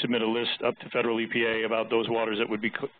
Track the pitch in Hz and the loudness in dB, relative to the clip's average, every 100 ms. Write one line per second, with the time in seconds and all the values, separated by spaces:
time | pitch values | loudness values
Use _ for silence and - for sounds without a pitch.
0 | 120 120 110 117 110 - 123 - - 127 | 0 2 2 0 -2 0 -2 -2 -4 -2
1 | 120 113 113 120 113 113 110 113 110 117 | 0 0 0 2 2 0 0 0 2 0
2 | 107 113 113 104 - 107 110 - 139 | 2 0 0 0 -2 0 -2 -4 -8